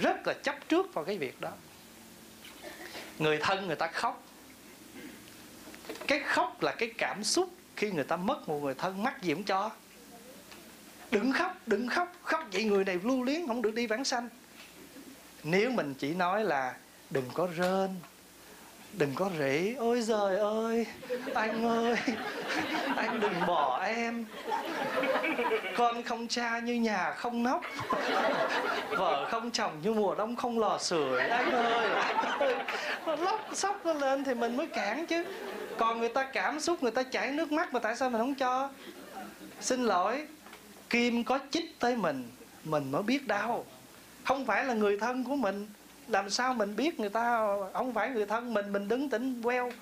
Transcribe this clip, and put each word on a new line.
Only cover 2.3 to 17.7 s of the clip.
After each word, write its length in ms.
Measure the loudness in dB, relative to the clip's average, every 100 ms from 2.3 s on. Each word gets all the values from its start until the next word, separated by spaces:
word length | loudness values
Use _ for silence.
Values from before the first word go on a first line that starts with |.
| -18 -18 -16 -16 -14 -12 -12 -12 -2
Người 200 | 2 2
thân 240 | 2 0 0
người 100 | -2
ta 100 | -2
khóc. 360 | -2 -2 -4 -12 -20 -20 -20 -20 -20 -18 -16 -16 -16 -18 -18 -18 -18 -18 -16 -14 -6 -2
Cái 140 | 0
khóc 420 | 2 2 2 0
là 100 | -2
cái 200 | 0 -4 -2
cảm 260 | -4 -2
xúc 240 | 0 2 0 -4 -16 -4
khi 140 | -2
người 140 | 0
ta 120 | 0 0
mất 320 | 0 -2 -2
một 100 | -2
người 120 | -2
thân, 280 | -2 -4 -2
mắc 200 | -2 -2
gì 120 | 0
cũng 100 | 0
cho. 260 | 2 0 0 -6 -16 -20 -20 -18 -18 -20 -18 -18 -18 -20 -20 -18 0
Đừng 220 | 2 4
khóc, 200 | 2 0 -2 0
đừng 220 | 0 2
khóc, 240 | 0 0 -4
khóc 180 | -2 -2 -2
vậy 120 | 0
người 200 | 4 4
này 140 | 4 2
lưu 200 | 2 2
luyến 240 | 2 0 0
không 160 | 0
được 120 | 0
đi 120 | 0 0
vãng 180 | 0
sanh. 240 | 0 -2 -4 -10 -20 -20 -20 -18 -18 -18 -18 -20 -20 -10
Nếu 280 | 0 2 4
mình 240 | 2 -2 -2
chỉ 160 | -2
nói 300 | 0 2 2
là 300 | 2 0 -2 -6 -16 -20 -4
"Đừng 200 | -4 -2
có 140 | -2 -2 0
rên, 340 | 2